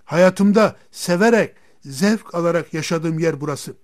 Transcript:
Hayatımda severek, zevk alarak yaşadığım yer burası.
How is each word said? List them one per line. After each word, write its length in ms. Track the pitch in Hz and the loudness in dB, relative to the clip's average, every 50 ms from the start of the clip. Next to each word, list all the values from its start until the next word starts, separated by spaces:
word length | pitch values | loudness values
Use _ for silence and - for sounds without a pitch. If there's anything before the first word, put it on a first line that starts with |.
| _ | _
Hayatımda 720 | - 151 165 185 185 185 - 196 208 196 220 214 170 - - _ _ | -4 2 4 4 4 4 4 2 4 4 4 2 2 0 -6 _ _
severek, 640 | _ - - - 175 175 208 233 233 214 170 - - _ _ _ _ _ | _ -12 -4 -4 0 2 4 4 4 2 0 -2 -6 _ _ _ _ _
zevk 540 | _ 143 135 131 185 208 226 202 - - - | _ -16 -6 -2 0 0 0 0 -4 -8 -6
alarak 380 | 170 170 170 170 170 156 - - | -2 -2 0 0 -2 -4 -4 -8
yaşadığım 460 | 160 151 - 175 165 156 170 160 160 | -8 -4 -4 -4 -2 -2 -4 -4 -2
yer 220 | 170 165 156 135 | -2 -2 -2 -4
burası. 340 | 143 151 143 123 - - 123 - | -6 -8 -8 -8 -10 -14 -16 -18